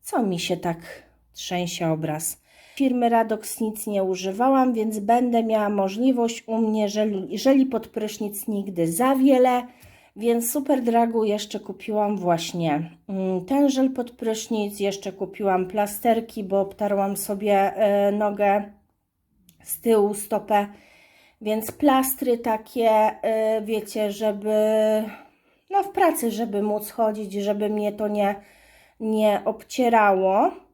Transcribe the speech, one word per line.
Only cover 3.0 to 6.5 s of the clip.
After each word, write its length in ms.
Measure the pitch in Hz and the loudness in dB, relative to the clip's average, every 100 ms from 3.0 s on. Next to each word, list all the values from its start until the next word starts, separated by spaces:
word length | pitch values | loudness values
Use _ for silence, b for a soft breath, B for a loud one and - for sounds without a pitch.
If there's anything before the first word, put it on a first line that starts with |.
| 233 | 2
Radox 520 | 233 226 214 - - | 2 2 -2 -6 -6
nic 260 | 220 214 - | -6 -4 -4
nie 180 | 202 | -2
używałam, 680 | 190 185 185 196 254 269 254 | -2 -2 -4 0 2 4 4
więc 260 | 226 220 214 | 2 -2 -2
będę 440 | 202 240 247 233 | 2 2 4 0
miała 260 | 220 220 208 | 2 0 0
możliwość 760 | 208 190 202 262 240 233 233 | 0 -2 0 2 2 0 -4
u 120 | - | -6